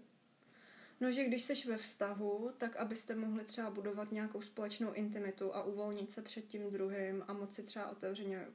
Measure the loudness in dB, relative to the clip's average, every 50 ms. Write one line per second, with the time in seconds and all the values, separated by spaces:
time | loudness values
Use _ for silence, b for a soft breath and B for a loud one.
0 | -12 -18 -20 -20 _ -20 -20 _ B B B B B B B B B B B B
1 | 2 4 6 6 6 6 6 4 4 2 2 2 2 2 0 0 0 -2 0 2
2 | 2 2 2 2 2 2 2 2 2 -2 -2 -2 -2 -2 0 0 0 0 0 -2
3 | -2 -2 0 0 2 2 2 0 0 -2 -2 -2 -2 -2 -2 0 0 0 0 0
4 | 0 0 0 0 0 0 -2 -4 -6 -6 -4 -4 -2 -2 0 0 0 0 2 2
5 | 0 2 2 0 0 -2 0 0 0 0 0 0 0 0 0 0 0 0 0 0
6 | -2 -4 -4 -6 -6 -6 -6 -6 -6 -6 -4 -4 -2 0 0 2 2 2 2 2
7 | 0 0 0 0 -2 -2 -4 -4 -4 -4 -4 -6 -6 -6 -4 -4 -4 -4 -4 -2
8 | -2 -2 -2 0 -2 -2 -2 -2 -4 -6 -10